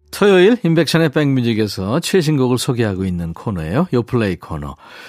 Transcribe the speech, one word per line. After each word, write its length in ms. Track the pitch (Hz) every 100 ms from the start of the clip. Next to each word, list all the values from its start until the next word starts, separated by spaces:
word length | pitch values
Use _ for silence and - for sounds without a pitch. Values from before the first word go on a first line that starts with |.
| _
토요일 440 | - 202 185 180 240
임백천의 460 | 170 165 151 165 160
백뮤직에서 880 | 156 147 135 120 110 107 98 95 135
최신곡을 600 | - 190 151 151 127 123
소개하고 460 | - 120 113 92
있는 300 | 95 90 85
코너예요. 540 | 82 - 95 78 104 180
요플레이 440 | 123 117 127 107 90
코너. 400 | - 78 71 69 - -